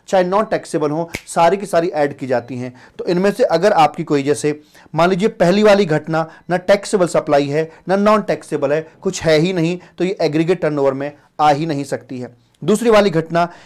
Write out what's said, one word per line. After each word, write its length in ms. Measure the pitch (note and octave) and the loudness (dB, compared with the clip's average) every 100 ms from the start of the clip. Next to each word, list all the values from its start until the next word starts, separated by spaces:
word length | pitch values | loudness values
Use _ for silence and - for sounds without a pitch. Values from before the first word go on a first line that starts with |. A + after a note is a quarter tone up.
| - | -2
चाहे 160 | F#3+ | 0
नॉन 220 | F3+ G3+ G#3+ | 2 0 0
टैक्सेबल 460 | D#3 - D#3+ D3+ | -4 -4 -4 -2
हो, 180 | D#3 E3 - - | -4 -6 -10 -6
सारी 300 | F3 E3+ G3 | 0 2 2
की 80 | G3 | -2
सारी 220 | E3+ E3+ | -2 0
ऐड 300 | D3+ C#3+ - | -2 -2 -4
की 100 | B2+ | -4
जाती 300 | A#2+ A#2+ B2 | -4 -4 -10
हैं। 160 | B2+ - - - | -10 -14 -20 -8
तो 60 | - | -2
इनमें 260 | F3 G3+ | 0 0
से 120 | G3 | 2
अगर 300 | - E3 G#3 | 0 2 2
आपकी 300 | E3+ D3+ F3 | 4 2 0
कोई 200 | D#3 C#3+ | -2 0
जैसे 360 | C#3 C#3+ D3+ D3 - - - D3+ | 0 0 -2 -4 -10 -20 -6 0
मान 140 | F3 | 2
लीजिए 200 | F3+ A3 | 2 0
पहली 340 | - E3+ G3+ | 2 2 4
वाली 220 | G#3+ G3+ F3+ | 4 4 2
घटना 440 | D3+ D#3 D#3+ D#3+ - - | -2 -2 -4 -4 -8 -6
ना 80 | F3+ | -4
टैक्सेबल 500 | F3+ G3 - G#3 E3+ | 0 0 0 -2 0
सप्लाई 400 | D#3 D3+ C#3+ C#3+ | 0 2 0 0
है 220 | D3 D#3+ - F3 | -2 -4 -8 -4
ना 80 | G3 | 0
नॉन 260 | G#3 G#3+ | 2 2
टैक्सेबल 520 | G#3 D#3 - D3 C#3 | 0 -6 -6 -4 -2
है, 140 | D3+ D#3 _ | -2 -4 _
कुछ 220 | F#3+ F3+ | -8 -4
है 140 | E3 D#3 | 0 2
ही 120 | F3+ | 2
नहीं, 260 | F#3 E3 F3+ - - | 0 -2 -4 -10 -6
तो 60 | |
ये 120 | F3+ G#3 | -4 -2
एग्रीगेट 400 | D#3+ D3+ E3 F#3 | -2 0 0 0
टर्नओवर 320 | D#3 D3 C3+ | -2 0 0
में 180 | C3+ C#3+ - _ - | 0 -6 -12 _ 0
आ 120 | D3+ | 2
ही 140 | C#3+ E3 | 2 -2
नहीं 180 | C#3+ | -6
सकती 360 | C#3 B2 - B2+ | -6 -8 -10 -14
है। 320 | A#2+ - _ - | -14 -16 _ -8
दूसरी 260 | D3 G#3+ A#3 | -2 0 4
वाली 200 | G#3 G3+ | 4 4
घटना 380 | D#3+ D#3+ E3+ E3+ - | 0 -2 -2 -2 -6